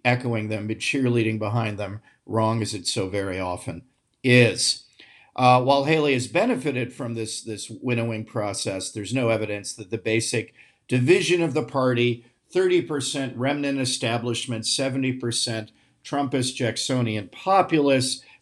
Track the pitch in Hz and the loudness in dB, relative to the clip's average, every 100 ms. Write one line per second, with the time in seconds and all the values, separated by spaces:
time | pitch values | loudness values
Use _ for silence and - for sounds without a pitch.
0 | 123 123 127 113 107 107 104 113 - 139 | 0 0 0 -2 -2 -4 -4 -4 -4 0
1 | 123 120 110 110 104 120 110 101 98 104 | 2 2 2 0 0 0 -2 -4 -8 -8
2 | _ _ - 110 110 113 104 101 - 113 | _ _ -6 0 0 0 -2 -4 -4 -4
3 | 95 98 98 92 92 90 - 82 - _ | -4 -4 -4 -4 -4 -6 -8 -12 -16 _
4 | _ _ 127 123 113 - - - _ _ | _ _ 6 8 8 4 -2 -4 _ _
5 | - - _ - 127 127 127 143 139 160 | -20 -20 _ 2 6 6 6 2 4 2
6 | 147 127 104 143 233 170 147 123 123 - | 2 0 0 0 0 0 -2 -4 -6 -6
7 | 120 113 110 - 113 104 - 110 127 117 | -8 -6 -6 -8 -10 -10 -10 -8 -2 0
8 | 117 110 107 117 104 95 110 95 - 110 | 0 -4 -6 -4 -4 -4 -6 -6 -8 -10
9 | 98 131 117 107 104 104 95 - 92 107 | -4 -2 2 0 -2 -6 -8 -14 -8 -4
10 | 113 113 - 117 - _ - _ - 127 | 0 0 2 -4 -4 _ -20 _ -2 2
11 | 127 196 156 175 165 147 - 139 127 120 | 6 4 4 2 2 -2 -2 0 2 2
12 | 120 117 - _ _ 185 185 175 151 147 | 0 -2 -10 _ _ 2 4 2 2 -4
13 | 131 143 131 117 135 143 143 139 127 - | -4 -4 -6 -2 -2 0 -2 -2 -2 -2
14 | 120 117 123 117 - 113 107 - 135 131 | -2 -2 -2 -4 -4 -6 -4 -2 -2 -2
15 | 127 127 120 117 - 110 107 _ _ _ | -2 -2 -4 -4 -4 -6 -8 _ _ _
16 | - 143 135 135 123 - 117 - - 127 | -6 -2 0 0 -2 -2 -2 -2 -2 0
17 | 117 107 - - 185 190 185 160 143 131 | 0 -2 -6 -8 2 4 4 2 4 2
18 | 127 - - - | 2 -6 -12 -20